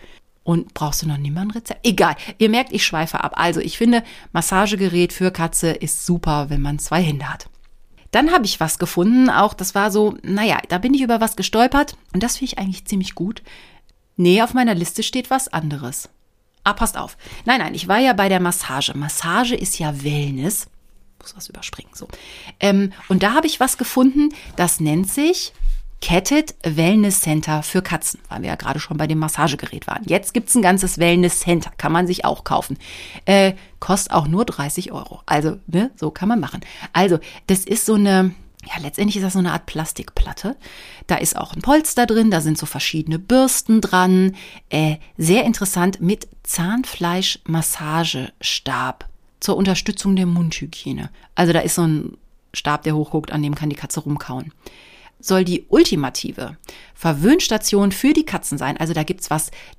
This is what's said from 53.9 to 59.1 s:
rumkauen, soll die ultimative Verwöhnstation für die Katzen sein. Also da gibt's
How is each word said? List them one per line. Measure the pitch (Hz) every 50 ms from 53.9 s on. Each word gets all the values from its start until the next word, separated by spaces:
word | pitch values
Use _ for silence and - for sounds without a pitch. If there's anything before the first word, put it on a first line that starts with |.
| - 160
rumkauen, | - 143 147 147 - - 131 131 151 156 - _ _ - - - - - - - - - _ _
soll | - - 190 190 185
die | 175 180 - - -
ultimative | - - 349 - - 151 143 131 - - - - - - 131 - 156 - - - - - - - -
Verwöhnstation | - - 165 151 139 156 220 302 359 - - 330 320 - - 214 202 202 196
für | 190 - - 269 311
die | 320 311
Katzen | - - - - - - 135
sein. | 131 135 143 -
Also | 165 160 170
da | 156 156
gibt's | -